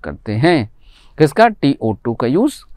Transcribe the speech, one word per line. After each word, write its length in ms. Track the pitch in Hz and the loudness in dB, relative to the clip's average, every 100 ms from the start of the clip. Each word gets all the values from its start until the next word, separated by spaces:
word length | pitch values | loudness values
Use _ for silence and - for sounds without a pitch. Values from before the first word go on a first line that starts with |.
करते 300 | 78 73 - | -14 -12 -6
हैं। 360 | 110 156 165 104 - - - - - | 0 2 2 -2 -10 -20 -20 -10 0
किसका? 300 | 151 - 233 | 0 4 2
टी 280 | 208 143 143 | 2 -2 0
ओ 100 | 113 | -4
टू 200 | 101 120 | -4 -6
का 140 | 117 120 | -4 -2
यूज़ 320 | 156 277 - - | 0 0 -4 -16